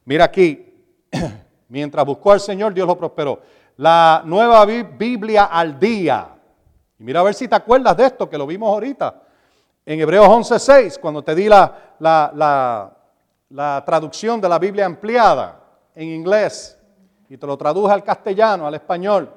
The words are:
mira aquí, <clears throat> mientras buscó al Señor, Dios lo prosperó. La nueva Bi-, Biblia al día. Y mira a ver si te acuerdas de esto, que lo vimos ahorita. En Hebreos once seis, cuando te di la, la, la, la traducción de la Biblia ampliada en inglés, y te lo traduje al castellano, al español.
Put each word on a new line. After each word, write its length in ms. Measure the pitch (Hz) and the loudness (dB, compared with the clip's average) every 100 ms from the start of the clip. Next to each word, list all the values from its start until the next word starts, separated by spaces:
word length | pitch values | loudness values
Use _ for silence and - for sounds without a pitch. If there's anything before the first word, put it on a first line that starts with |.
mira 200 | - 151 | -6 0
aquí, 500 | 170 190 175 139 _ _ _ _ _ | 0 2 0 -2 _ _ _ _ _
<clears throat> 580 | 139 156 104 _ _ _ | -10 -10 -12 _ _ _
mientras 380 | 127 147 151 139 | -10 -8 -4 -4
buscó 260 | 139 202 | -2 2
al 80 | 202 | 2
Señor, 320 | 202 190 214 | 0 -6 -6
Dios 140 | 185 180 | -4 -4
lo 100 | 180 | -4
prosperó. 440 | 156 - 143 113 _ _ _ - | -6 -6 -6 -8 _ _ _ -2
La 460 | 151 170 165 160 | 2 6 6 4
nueva 400 | 160 185 233 226 | 0 0 4 6
Bi-, 180 | 208 233 | 6 0
Biblia 640 | 185 - 220 247 220 214 | -8 -8 -6 -6 -2 0
al 340 | 190 165 170 139 | 2 0 -2 -2
día. 500 | 202 220 160 113 80 _ _ _ _ _ _ _ | -2 -2 -2 -2 -6 _ _ _ _ _ _ _
Y 60 | |
mira 160 | 110 156 | -6 0
a 40 | |
ver 100 | 190 | 0
si 120 | 202 240 | -2 -2
te 80 | |
acuerdas 420 | 214 214 262 240 170 | -2 2 2 2 2
de 100 | 262 | 2
esto, 240 | 262 190 | 0 -8
que 80 | 151 | -8
lo 80 | 139 | -10
vimos 240 | 190 220 | -6 -4
ahorita. 520 | 208 262 277 139 - _ _ _ _ _ _ - | -4 -4 -8 -8 -8 _ _ _ _ _ _ -10
En 120 | 156 | -4
Hebreos 260 | 156 185 196 | 0 6 6
once 300 | 233 - 226 | 6 2 -2
seis, 400 | 247 277 202 - | 4 4 4 -4
cuando 240 | 165 151 | -10 -8
te 100 | 151 | -6
di 160 | 156 208 | -2 4
la, 460 | 202 160 - _ - | 4 4 -2 _ -4
la, 320 | 160 160 147 | 0 2 0
la, 640 | 147 151 139 127 113 95 _ _ _ _ _ _ | -2 0 0 -2 -4 -10 _ _ _ _ _ _
la 340 | 135 147 139 156 | -10 -6 -6 -2
traducción 540 | 160 156 - 214 233 | -4 -4 -8 -6 -4
de 80 | 185 | -2
la 100 | 165 | 0
Biblia 260 | 190 202 | -2 -2
ampliada 760 | 190 156 214 240 208 139 92 78 _ _ _ | -4 -6 -4 2 2 2 -4 -12 _ _ _
en 140 | - 160 | -18 -14
inglés, 680 | 160 170 214 180 - - _ _ _ _ _ _ | -10 -2 -2 -2 -6 -20 _ _ _ _ _ _
y 80 | 135 | -16
te 100 | 143 | -10
lo 100 | 139 | -6
traduje 360 | 147 170 202 | -4 -2 0
al 100 | 202 | 0
castellano, 640 | - 190 214 190 220 190 151 | -2 -6 -6 0 0 0 -6
al 80 | |
español. 580 | 151 - 175 190 202 139 | -10 -8 -6 -2 -2 -4